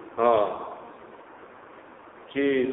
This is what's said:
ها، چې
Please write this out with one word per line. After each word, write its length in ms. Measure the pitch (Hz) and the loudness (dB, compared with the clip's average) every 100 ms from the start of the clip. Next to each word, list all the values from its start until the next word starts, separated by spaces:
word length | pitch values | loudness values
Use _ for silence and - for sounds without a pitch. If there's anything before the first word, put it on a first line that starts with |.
| - - | -12 2
ها، 300 | 117 110 98 - - - - - - - - - - - - - - - - - - | 4 4 2 -2 -10 -14 -16 -20 -20 -20 -20 -20 -20 -20 -20 -20 -20 -20 -20 -20 -8
چې 320 | 139 139 135 127 | -2 2 2 0